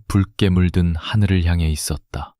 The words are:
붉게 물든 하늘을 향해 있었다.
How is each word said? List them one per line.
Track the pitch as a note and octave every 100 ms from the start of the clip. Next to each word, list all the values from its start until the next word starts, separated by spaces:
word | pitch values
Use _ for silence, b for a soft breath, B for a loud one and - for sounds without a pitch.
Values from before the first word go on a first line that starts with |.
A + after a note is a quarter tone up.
| -
붉게 | G2+ F#2+ - G2+
물든 | F#2 F2+ F#2 F2 D#2+
하늘을 | - A2 G2+ F#2
향해 | E2+ F2 D#2+
있었다. | D#2 - - - - - _